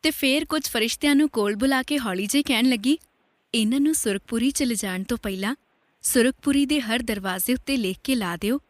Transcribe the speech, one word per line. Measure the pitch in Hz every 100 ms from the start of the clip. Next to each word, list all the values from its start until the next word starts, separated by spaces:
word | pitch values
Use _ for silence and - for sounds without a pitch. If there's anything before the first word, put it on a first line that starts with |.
ਤੇ | 311
ਫੇਰ | - 269 277 320
ਕੁਝ | 311 -
ਫਰਿਸ਼ਤਿਆਂ | 233 226 - 294 285
ਨੂੰ | 302
ਕੋਲ | 233 208 208
ਬੁਲਾ | 269 269
ਕੇ | 254 294
ਹੌਲੀ | 233 185 202
ਜਿਹੀ | 277
ਕਹਿਣ | 285 233 254
ਲੱਗੀ, | 240 226 311 _ _ _ _ _ 233
"ਇਹਨਾਂ | 214 262
ਨੂੰ | 294 311
ਸੁਰਗਪੁਰੀ | 220 196 - 233 247
'ਚ | -
ਲਿਜਾਣ | 269 226 196 185
ਤੋਂ | 190 233
ਪਹਿਲਾਂ | 208 190 196 277 _ _ _ _
ਸੁਰਗਪੁਰੀ | - 254 240 - - 277 277
ਦੇ | 302
ਹਰ | 220 233
ਦਰਵਾਜ਼ੇ | 226 208 190 185 208
ਉੱਤੇ | 254 - 269
ਲਿਖ | 196 185
ਕੇ | - 254
ਲਾ | 185 170
ਦਿਓ | 202 277